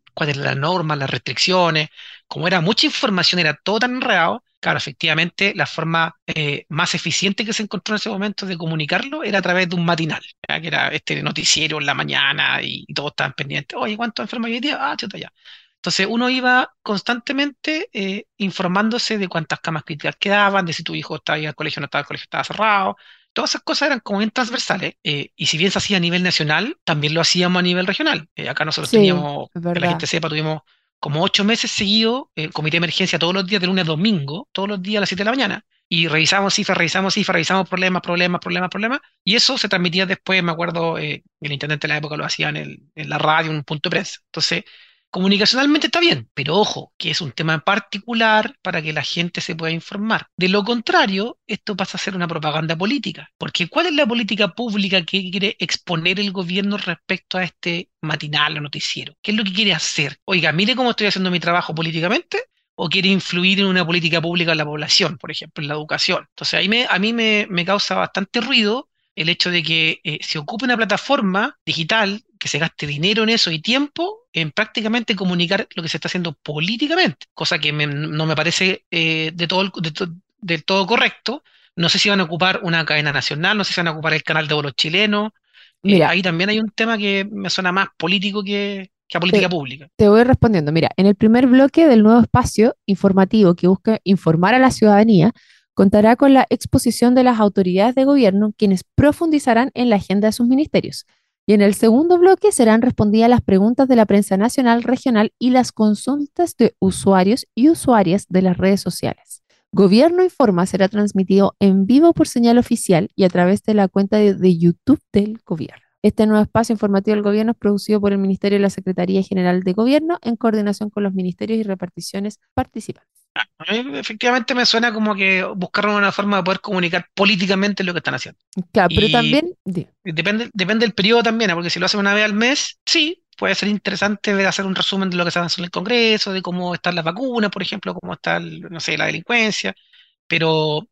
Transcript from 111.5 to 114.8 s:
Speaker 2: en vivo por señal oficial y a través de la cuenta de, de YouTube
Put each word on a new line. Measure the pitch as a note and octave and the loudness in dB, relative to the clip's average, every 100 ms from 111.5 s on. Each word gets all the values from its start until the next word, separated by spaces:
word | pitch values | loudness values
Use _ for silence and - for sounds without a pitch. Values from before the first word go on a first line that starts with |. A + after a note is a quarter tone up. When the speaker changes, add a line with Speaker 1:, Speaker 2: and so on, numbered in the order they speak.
| - | 4
Speaker 2:
en | G3 F#3+ G3 | 4 4 4
vivo | C4 E4+ | 6 6
por | E4 D#4 | 4 0
señal | B3 A#3 A#3+ | 4 4 4
oficial | A#3+ A#3 - E3 G#3 - | 4 -2 2 2 2 2
y | |
a | F#3 | 2
través | F3+ F3+ G3+ | 4 2 2
de | - G#3+ | 2 2
la | F#3+ | 2
cuenta | G3 G3 G#3+ | 2 2 4
de, | G#3 | 4
de | F#3 F#3 E3 | 4 4 6
YouTube | E3+ - | 2 2